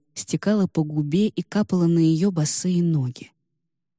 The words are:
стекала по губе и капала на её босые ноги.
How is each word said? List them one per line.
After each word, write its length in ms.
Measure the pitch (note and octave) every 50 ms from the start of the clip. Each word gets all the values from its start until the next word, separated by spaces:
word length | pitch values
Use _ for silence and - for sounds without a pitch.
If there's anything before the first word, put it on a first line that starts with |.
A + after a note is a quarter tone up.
| _ _ -
стекала 540 | - - - - D#3 - G3 G#3+ G#3 F#3+
по 160 | - - E3 D#3
губе 440 | D3+ D3+ D3+ D3 D3 D3+ F#3+ G#3+
и 140 | G#3+ - -
капала 460 | - - - G#3 G#3 - F#3+ F3+ E3+
на 120 | E3+ E3+ E3
её 320 | D#3+ D#3+ D#3+ D#3 F#3+ G3+
босые 520 | F3+ D#3+ D3+ D3 - - - F#3 F3+ F3 E3+
ноги. 480 | E3+ D#3+ D3 B2+ B2 B2 - - - _ _ _ _ _ _ _ _ _ _ _ _ _